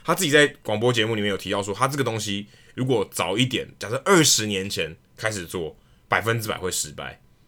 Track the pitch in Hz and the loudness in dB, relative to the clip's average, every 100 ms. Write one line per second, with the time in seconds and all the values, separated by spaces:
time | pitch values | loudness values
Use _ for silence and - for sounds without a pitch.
0 | - 175 160 147 143 - - 107 123 117 | -2 0 4 6 4 2 -4 0 2 2
1 | 110 110 104 95 90 101 101 98 131 143 | 2 0 -2 -2 -2 -4 -2 -2 -2 0
2 | 117 113 101 101 104 - - - 127 117 | -2 -2 -4 -6 -8 -18 -14 -4 0 0
3 | 95 - 85 104 127 95 69 - 98 127 | 0 -2 -2 2 0 0 -8 -10 -6 -4
4 | - 185 143 - 107 98 98 98 80 82 | 4 6 6 4 0 -2 -4 -4 -6 -8
5 | _ - 110 104 85 92 78 - _ _ | _ -8 -6 -6 -6 -6 -6 -10 _ _
6 | - 98 104 117 107 80 92 - 76 71 | 0 0 2 -2 -2 -6 -4 -4 -6 -10
7 | 67 - _ _ | -14 -14 _ _